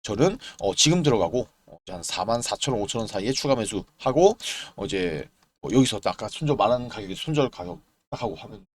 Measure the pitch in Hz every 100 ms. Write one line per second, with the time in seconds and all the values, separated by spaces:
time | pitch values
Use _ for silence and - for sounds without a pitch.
0 | - 92 170 226 - - 101 - 151 180
1 | 147 113 85 120 113 _ _ 80 - 90
2 | 82 - 95 120 120 104 - 117 101 117
3 | 107 101 104 135 143 127 101 101 - _
4 | 135 131 190 240 - - - - 101 95
5 | 90 76 - _ _ _ 73 117 127 101
6 | - - 107 - 151 139 101 123 123 110
7 | 95 92 - 151 127 - 87 85 _ _
8 | _ - 117 80 113 107 _